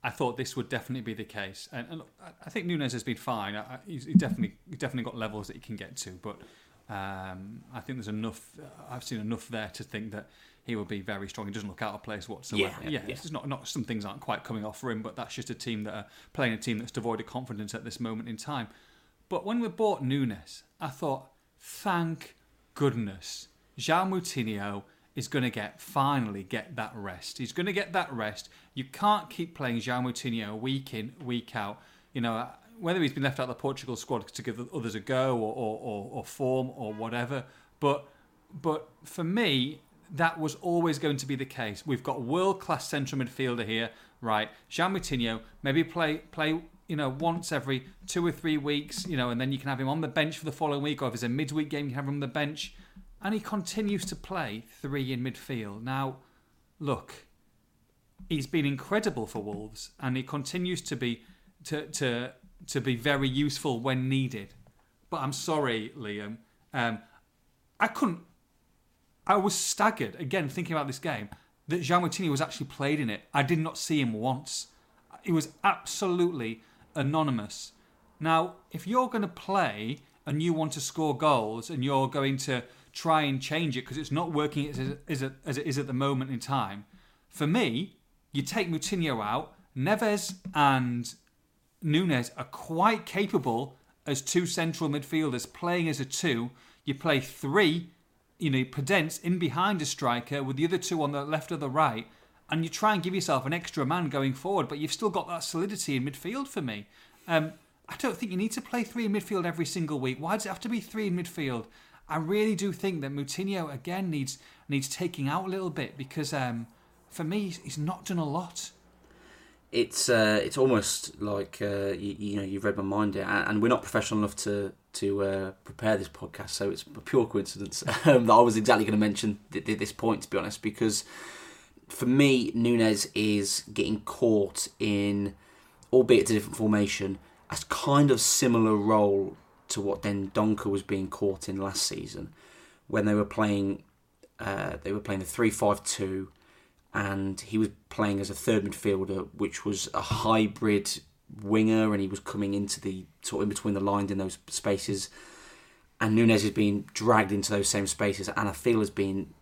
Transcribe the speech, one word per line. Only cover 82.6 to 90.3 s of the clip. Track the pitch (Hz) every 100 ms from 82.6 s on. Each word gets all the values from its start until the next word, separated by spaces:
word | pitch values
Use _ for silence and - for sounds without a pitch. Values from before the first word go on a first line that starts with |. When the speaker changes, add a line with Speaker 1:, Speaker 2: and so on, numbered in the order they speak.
| 120 - -
Speaker 1:
try | - 170 156
and | 147 135
change | 135 156 170 127
it | 127
'cause | 131
it's | 143
not | 143 170
working | 151 151 147 147
as, | 131 131 143 -
as, | 147 135 131
as | - 135
it | 156
is | 135
at | 139
the |
moment | 127 139 135 131
in | 127
time, | - 139 104 101 101 - - _ _
for | - 151
me, | 196 190 113 190 _ _ _ _
you | 135
take | 135 220 175
Moutinho | 160 - 190 160 120
out. | 104 120 160 - _ -
Neves | 139 214 226 208 -